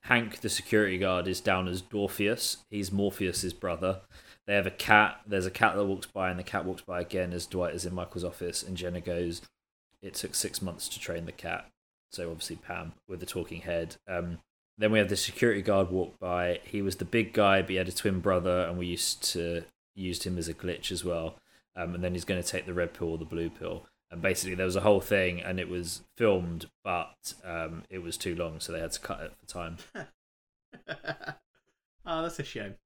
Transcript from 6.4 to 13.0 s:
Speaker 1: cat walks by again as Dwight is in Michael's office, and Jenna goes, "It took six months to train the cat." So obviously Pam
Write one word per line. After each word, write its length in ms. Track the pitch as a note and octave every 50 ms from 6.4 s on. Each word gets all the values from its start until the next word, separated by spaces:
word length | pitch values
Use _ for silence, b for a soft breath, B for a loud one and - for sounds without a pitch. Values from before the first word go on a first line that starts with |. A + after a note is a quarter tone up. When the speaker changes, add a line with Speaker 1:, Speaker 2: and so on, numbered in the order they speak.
| F2+
Speaker 1:
cat 200 | - - G2+ E2
walks 180 | F#2 F#2+ F2+ -
by 180 | - F#2 F2
again 320 | F2 E2+ - F#2 F2+ F2+ F2
as 140 | F2 E2+ -
Dwight 260 | - F#2 F2+ E2+ D2
is 120 | F2+ F2+
in 100 | F2+ F2+
Michael's 280 | F2+ E2+ - - F2+ E2+
office, 380 | F2 - - - F2 E2+ -
and 160 | - - F#2 E2+
Jenna 240 | F2+ F2+ F2 F2
goes, 400 | E2+ - F2 E2+ F2 E2+ E2+ - - - _ _ _ _ _ _ _ _ _ _ -
"It 100 | G2+ -
took 220 | - - - -
six 260 | - - F2+ - -
months 260 | - F#2 E2+ E2+ - -
to 100 | - -
train 260 | - - F2 E2+ E2+
the 60 | E2
cat." 360 | E2+ - - E2 F2 E2+ - - _ _ _ _ _ _ _ _
So 180 | - - F2 E2+
obviously 280 | E2 E2 - - E2+ D#2+
Pam 360 | - - F2 E2+ E2+ E2 E2 _